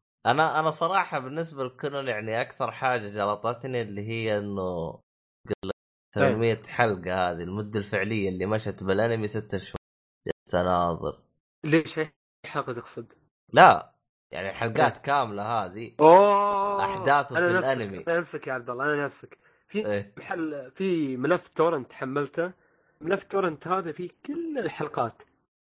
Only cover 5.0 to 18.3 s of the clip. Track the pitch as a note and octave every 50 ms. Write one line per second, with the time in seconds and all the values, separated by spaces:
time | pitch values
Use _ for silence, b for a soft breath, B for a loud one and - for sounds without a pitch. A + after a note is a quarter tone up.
5 | _ _ _ _ _ _ _ _ - - G#2 - - F#2+ - _ _ _ _ _
6 | _ _ - G#2 C#3 C3+ A2 A2 A#2 A2+ G#2+ - - - - - A#2+ A2 G2 F2+
7 | F2 F#2 F2+ F#2+ F2+ F2 E2+ E2 F2 F2+ G2 G#2+ G#2 G#2 A2 G#2 G2 - A2 F#2+
8 | G2 G#2+ A2+ G#2 G2 F#2+ F2+ F2+ F#2 G2+ A2 A2 - G#2 F#2 - F#2+ F#2+ F#2+ G2+
9 | A2+ A#2 A2+ A2 G#2+ G#2 - G#2+ A2 - G2+ F#2 - - - - _ _ _ _
10 | _ _ _ _ - - - _ _ - - F2 F2+ F#2 F2+ F2+ F2 E2+ E2 -
11 | - - - - _ _ _ _ _ _ _ _ - D3+ D#3 E3 D3+ - - D#3
12 | D#3 - _ _ _ _ _ _ - - - D3 - C3 A#2 A#2 - - - C3+
13 | A2+ - _ _ _ _ _ _ _ - - D3 F#3 D3+ F#2+ - - - _ _
14 | _ _ _ _ _ - - D#2+ F#2+ G2 F#2+ - A#2 A2+ A2 D3 D3+ B2+ - -
15 | - C#3 C#3+ C#3+ B2 G#2+ G2+ G2+ G#2 A2+ A#2 A2 G2 F2+ F#2 A2 A#2 G2+ - -
16 | D3+ D#3+ F3 F#3+ G3+ G#3 G3+ G3+ G3+ G3+ G3+ G3 G3+ G3+ G3+ G3 G3 G3 G3 F#3+
17 | F#3 C#3 C#3+ D3 C3+ - B2+ E3+ F3 F3 F3+ F#3 E3 C3+ C3 B2 G#2+ G2 F#2+ F2+
18 | - E3+ E3 F3 E3 -